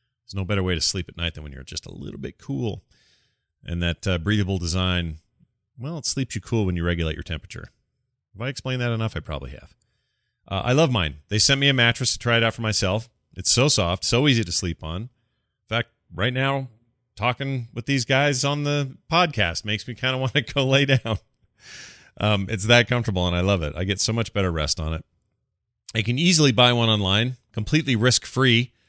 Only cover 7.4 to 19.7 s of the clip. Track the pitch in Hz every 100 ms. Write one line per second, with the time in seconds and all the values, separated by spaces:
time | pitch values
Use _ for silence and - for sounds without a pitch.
7.4 | - - - _ _ _ _ _ _ 98
8.4 | 127 - 135 127 120 113 110 76 78 73
9.4 | 65 - - _ _ _ _ _ _ _
10.4 | - 98 120 135 160 110 78 71 _ 107
11.4 | - 139 139 131 117 - 127 - 120 117
12.4 | 113 110 110 107 95 107 - _ _ -
13.4 | - 120 110 - 85 92 - 120 147 117
14.4 | 87 - 90 80 80 90 120 _ _ _
15.4 | _ _ _ 113 - _ _ 82 117 127
16.4 | 139 139 131 - _ _ _ - 120 123
17.4 | 135 131 117 - 127 139 120 135 147 127
18.4 | 139 143 147 147 135 - - 165 175 113
19.4 | 87 82 104